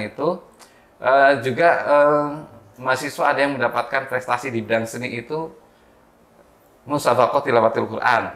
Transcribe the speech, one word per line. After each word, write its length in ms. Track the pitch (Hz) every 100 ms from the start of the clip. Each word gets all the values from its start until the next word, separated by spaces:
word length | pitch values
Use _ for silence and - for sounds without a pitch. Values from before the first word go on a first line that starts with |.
itu. 400 | 104 - 151 180 - _ - _ _ _
Eh, 340 | 123 139 139 139 127
juga, 220 | 120 170 127
eh, 480 | 110 147 147 147 147 151 - - -
mahasiswa 500 | - 131 127 147 - 147
ada 80 | 135
yang 160 | 143
mendapatkan 560 | 135 120 120 - 135 131
prestasi 400 | 127 123 123 131
di 160 | 117 107
bidang 160 | 113
seni 320 | 113 120 123 120
itu 240 | - 156 165 - _ _ _ _ _ _ _ _ _ _ _ _ 123
musabaqah 480 | 143 143 123 120 143
tilawatil 480 | 139 117 110 117 107
Quran. 360 | 107 120 113 -